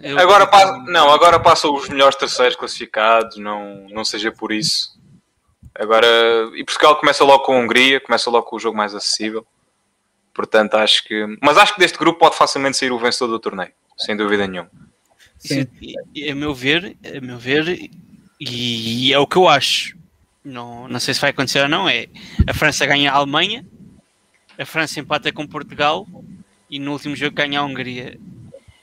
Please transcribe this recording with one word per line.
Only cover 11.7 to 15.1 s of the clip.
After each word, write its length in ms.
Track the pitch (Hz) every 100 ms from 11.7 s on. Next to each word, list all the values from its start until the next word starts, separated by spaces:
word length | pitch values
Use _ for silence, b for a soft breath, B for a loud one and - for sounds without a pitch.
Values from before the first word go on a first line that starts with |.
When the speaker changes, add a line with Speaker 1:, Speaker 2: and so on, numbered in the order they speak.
Speaker 2:
que 60 | 185
deste 180 | 170 -
grupo 200 | 160 165
pode 180 | 160 -
facilmente 400 | 147 139 135 127
sair 140 | 131
o 80 | 120
vencedor 300 | 120 107 120
do 100 | 113
torneio, 340 | 107 98 87 _ _ -
sem 180 | - 104
dúvida 300 | 104 104 98
nenhuma. 240 | 90 85 _ - _ _